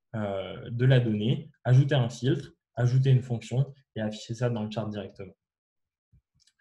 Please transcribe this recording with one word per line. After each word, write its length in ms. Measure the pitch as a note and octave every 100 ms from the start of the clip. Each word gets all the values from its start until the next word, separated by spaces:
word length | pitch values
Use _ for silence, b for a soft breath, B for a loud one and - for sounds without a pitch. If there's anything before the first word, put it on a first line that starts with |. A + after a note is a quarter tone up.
| _
euh, 560 | A2 G2+ F#2+ F#2 F2 F#2
de 140 | A#2
la 160 | C3 B2+
donnée, 500 | A2+ G#2 A2+ D#3+ - _
ajouter 300 | A#2+ C3 C#3+
un 140 | C#3+ A2+
filtre, 440 | - B2+ C#3+ - - _ -
ajouter 340 | A#2+ C3 C3
une 120 | B2
fonction 500 | - A2+ - B2 C#3 B B A2
et 40 |
afficher 340 | G#2+ G#2+ -
ça 160 | A2+ A#2+
dans 120 | A2
le 80 | G#2+
chart 180 | A2+ G#2
directement. 460 | G#2 F#2+ - F#2+ - _ _ _ _ _ _ _ _ _ _ _ b